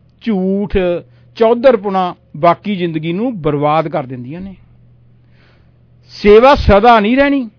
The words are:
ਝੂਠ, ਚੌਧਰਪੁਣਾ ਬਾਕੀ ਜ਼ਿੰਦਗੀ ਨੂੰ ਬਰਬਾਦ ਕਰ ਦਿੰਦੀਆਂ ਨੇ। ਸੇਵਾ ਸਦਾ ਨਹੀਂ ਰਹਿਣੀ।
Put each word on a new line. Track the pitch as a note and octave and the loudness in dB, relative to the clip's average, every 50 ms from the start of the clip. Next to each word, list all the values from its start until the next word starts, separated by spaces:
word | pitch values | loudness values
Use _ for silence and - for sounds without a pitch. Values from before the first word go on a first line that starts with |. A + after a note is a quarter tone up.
| _ _ _ _ | _ _ _ _
ਝੂਠ, | - A#3 G#3+ F#3 F#3 F#3+ G3 G3+ G#3 - - G3+ F3+ F3 F3 D#3+ - _ _ _ _ _ - | -6 -4 -4 -2 -2 -2 -2 -4 -4 -4 -4 -2 -2 -2 -4 -6 -8 _ _ _ _ _ -4
ਚੌਧਰਪੁਣਾ | - A3+ A3+ A#3+ A#3+ A#3 C4+ B3 G3 F#3+ G#3 F#3+ F#3+ F3+ F3+ - _ _ _ - | 0 0 0 2 2 2 2 2 2 -2 -4 -4 -2 -4 -4 -6 _ _ _ -6
ਬਾਕੀ | D3+ D#3+ E3+ E3 - - G3 G#3 | 0 0 0 0 0 -4 -6 -6
ਜ਼ਿੰਦਗੀ | F3 F3 E3+ D#3 D#3+ D3+ E3+ | -4 -4 -4 -6 -6 -6 -6
ਨੂੰ | E3+ F#3+ A#3 C4+ A#3 F3+ | -6 -4 -6 -6 -6 -6
ਬਰਬਾਦ | C#3+ D#3 D3 C#3 C#3+ D3 D3+ D#3+ D#3 E3 | -4 -4 -4 -2 -2 -2 -2 -2 -4 -4
ਕਰ | F3 D#3+ C3+ | -6 -8 -8
ਦਿੰਦੀਆਂ | B2 C3+ B2 A#2+ B2 D#3 F3+ | -10 -12 -14 -14 -14 -14 -16
ਨੇ। | F#3+ G3 F#3 - _ _ _ _ _ _ _ _ _ _ _ _ _ _ _ _ _ _ _ _ _ _ _ _ _ _ _ _ _ _ | -16 -16 -18 -20 _ _ _ _ _ _ _ _ _ _ _ _ _ _ _ _ _ _ _ _ _ _ _ _ _ _ _ _ _ _
ਸੇਵਾ | - - - G#3 G#3 A3 B3 C4+ C#4+ | -8 0 4 6 6 6 6 6 4
ਸਦਾ | - - - G3+ G3+ G#3 A#3+ A#3 A3 | 4 4 2 2 4 4 4 4 4
ਨਹੀਂ | G3+ G#3+ B3 | 2 2 0
ਰਹਿਣੀ। | C4+ C#4+ C#4+ C#4+ C#4 B3 G#3+ _ | 0 0 0 0 -2 -4 -8 _